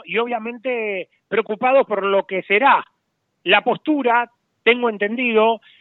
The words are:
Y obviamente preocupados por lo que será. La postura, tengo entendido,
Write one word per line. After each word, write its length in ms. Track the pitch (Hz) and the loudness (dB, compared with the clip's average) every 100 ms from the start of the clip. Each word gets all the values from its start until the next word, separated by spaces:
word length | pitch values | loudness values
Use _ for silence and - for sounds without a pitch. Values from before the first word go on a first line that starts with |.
| 196 | -4
Y 120 | 190 | -4
obviamente 960 | 240 240 220 240 254 240 214 190 165 _ _ | -4 -6 -8 -10 -6 -6 -6 -8 -10 _ _
preocupados 580 | 208 220 220 254 269 240 | -4 -4 -2 2 2 2
por 180 | 202 | -2
lo 220 | 196 196 190 | 0 0 -2
que 160 | 190 | -6
será. 400 | - 202 269 196 - _ _ _ _ _ | -2 2 4 2 0 _ _ _ _ _
La 200 | 175 202 | 0 2
postura, 680 | 240 202 - 302 240 233 240 _ _ _ | 2 -2 -2 -2 2 0 -2 _ _ _
tengo 260 | - 247 240 | 0 2 0
entendido, 720 | 208 208 233 247 220 220 226 - _ | -2 -4 -4 0 2 2 0 -6 _